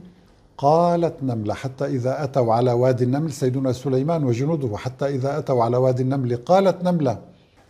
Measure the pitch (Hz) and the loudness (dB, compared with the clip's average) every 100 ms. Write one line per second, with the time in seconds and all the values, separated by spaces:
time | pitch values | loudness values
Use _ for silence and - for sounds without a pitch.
0 | - - _ _ _ - 139 160 175 175 | -14 -20 _ _ _ -2 2 4 4 2
1 | 165 160 135 113 104 101 135 131 143 139 | -2 -2 -6 -4 -4 -4 -6 -6 -6 -4
2 | 120 135 143 135 117 113 127 120 127 120 | -4 -4 -2 0 2 2 2 2 2 2
3 | 123 135 160 127 131 135 131 127 143 131 | 0 0 -2 -2 -2 0 -2 -2 0 0
4 | 147 165 135 117 143 165 127 104 127 - | 0 0 0 0 0 -2 -4 -6 -8 -6
5 | 139 139 135 147 - 127 117 123 131 127 | -4 -2 -4 -4 0 2 2 2 2 2
6 | 131 139 123 120 - 190 190 180 180 175 | 0 -2 -2 -2 2 4 4 2 0 0
7 | 139 104 - - _ _ - | 0 -2 -8 -20 _ _ -6